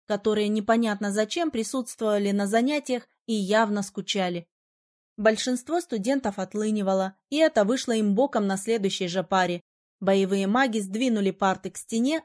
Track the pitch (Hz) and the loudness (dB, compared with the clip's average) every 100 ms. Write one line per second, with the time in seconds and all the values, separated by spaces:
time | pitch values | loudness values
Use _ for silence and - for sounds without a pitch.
0 | - 202 214 214 208 214 202 226 226 202 | -6 -2 0 0 0 0 2 2 0 -2
1 | 208 202 214 349 320 226 220 262 233 - | -2 -2 -2 -2 -2 -2 -4 -4 -6 -4
2 | 220 208 202 202 202 226 254 302 262 247 | 0 0 2 0 2 2 2 -2 -2 -6
3 | - _ - 220 190 214 220 208 196 - | -6 _ -4 -2 2 2 2 0 -4 -8
4 | - 202 180 175 165 _ _ _ _ _ | -6 -2 -2 -4 -10 _ _ _ _ _
5 | _ - 214 214 254 247 - 339 349 226 | _ 0 2 2 0 -4 -2 -4 -2 -2
6 | 214 277 214 196 185 208 214 214 190 190 | 0 0 -2 -4 -6 -2 -2 0 2 2
7 | 190 - _ 294 320 269 202 262 - 220 | 0 -6 _ 2 4 4 2 0 0 0
8 | 208 202 277 226 196 190 220 226 190 - | 2 2 2 0 0 -2 -2 -2 -2 -2
9 | 180 185 175 190 180 175 - _ _ _ | -4 -4 0 0 0 -2 -10 _ _ _
10 | 185 196 190 196 190 240 269 214 190 214 | 2 2 2 0 2 2 2 0 -4 -2
11 | 262 214 196 190 196 185 190 - - 226 | 0 2 0 2 0 0 -6 -12 -4 -2
12 | 254 320 | 0 -2